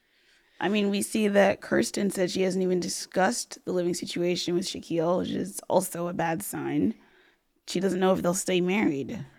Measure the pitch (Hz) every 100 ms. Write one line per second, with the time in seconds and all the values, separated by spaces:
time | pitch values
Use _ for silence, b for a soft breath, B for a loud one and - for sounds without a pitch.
0 | _ _ _ _ _ - - 214 202 202
1 | 214 226 208 202 196 214 - - 226 -
2 | 202 196 180 185 185 185 185 180 185 -
3 | - - 185 240 - - - 185 175 175
4 | 190 175 175 180 - 175 185 - - 170
5 | 160 180 180 - 185 - - 180 185 170
6 | 175 170 165 165 - 156 135 147 185 -
7 | b b b b _ _ - 180 196 185
8 | 190 185 175 180 - 185 180 202 208 139
9 | 131 226 135